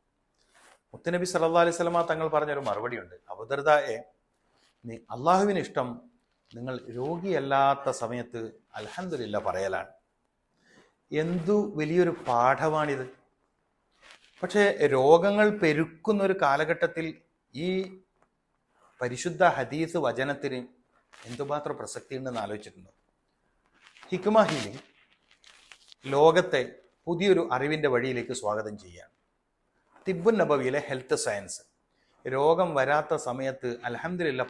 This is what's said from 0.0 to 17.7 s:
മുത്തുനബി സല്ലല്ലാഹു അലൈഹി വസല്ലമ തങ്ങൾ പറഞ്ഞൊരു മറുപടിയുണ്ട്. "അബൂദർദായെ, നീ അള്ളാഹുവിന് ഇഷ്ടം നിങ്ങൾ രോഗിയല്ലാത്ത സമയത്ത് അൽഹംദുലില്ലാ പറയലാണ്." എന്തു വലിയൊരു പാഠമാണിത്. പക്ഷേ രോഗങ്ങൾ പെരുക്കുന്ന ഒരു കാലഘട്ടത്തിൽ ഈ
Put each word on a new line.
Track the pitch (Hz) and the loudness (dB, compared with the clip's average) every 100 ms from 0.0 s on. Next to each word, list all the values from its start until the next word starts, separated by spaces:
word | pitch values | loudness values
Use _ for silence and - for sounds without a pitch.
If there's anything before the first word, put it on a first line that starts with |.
| _ _ _ _ _ _ - _ _ | _ _ _ _ _ _ -20 _ _
മുത്തുനബി | 113 170 175 | -12 -4 -4
സല്ലല്ലാഹു | 180 175 165 170 170 | -2 0 2 4 4
അലൈഹി | 170 | 2
വസല്ലമ | 170 170 | 0 0
തങ്ങൾ | 165 160 160 | 0 -2 0
പറഞ്ഞൊരു | 151 151 143 | 0 -2 -4
മറുപടിയുണ്ട്. | 123 101 120 117 87 - - | -4 -4 -6 -8 -12 -20 -18
"അബൂദർദായെ, | 92 113 139 143 151 135 113 - _ _ _ _ _ _ _ | -14 -8 -2 4 4 2 -6 -10 _ _ _ _ _ _ _
നീ | 120 113 | -14 -14
അള്ളാഹുവിന് | - 113 151 185 208 185 | -12 -2 2 4 4 0
ഇഷ്ടം | 131 147 123 120 - _ _ _ _ | -2 -4 -4 -8 -18 _ _ _ _
നിങ്ങൾ | 117 123 123 - | -14 -10 -10 -10
രോഗിയല്ലാത്ത | 117 139 170 190 156 139 139 139 139 135 | -8 -6 -6 -2 -2 2 4 4 2 -2
സമയത്ത് | 123 113 120 120 117 113 - _ | -4 -4 -6 -8 -10 -10 -14 _
അൽഹംദുലില്ലാ | 107 107 - 185 147 107 104 | -14 -12 -10 -8 -6 -4 -4
പറയലാണ്." | 98 90 98 90 - - _ _ _ _ _ _ _ _ _ _ - | -2 -2 -2 -4 -8 -16 _ _ _ _ _ _ _ _ _ _ -8
എന്തു | 147 165 175 165 208 208 151 | -4 -2 -2 0 2 0 -2
വലിയൊരു | 156 170 175 170 - | 0 2 2 0 0
പാഠമാണിത്. | 117 123 131 156 156 151 135 127 - _ _ _ _ _ _ _ _ - - _ - | 4 4 4 2 0 -2 -4 -8 -16 _ _ _ _ _ _ _ _ -20 -20 _ -10
പക്ഷേ | 180 208 202 - 147 | -2 2 4 4 4
രോഗങ്ങൾ | 135 135 165 196 208 214 | 6 8 8 6 4 4
പെരുക്കുന്ന | 208 165 151 165 - - 208 | 4 2 2 0 -4 -2 2
ഒരു | 196 190 | 2 2
കാലഘട്ടത്തിൽ | 151 143 156 165 170 165 160 - _ _ _ | 2 2 0 0 -2 -2 -8 -10 _ _ _
ഈ | 127 175 | -8 -4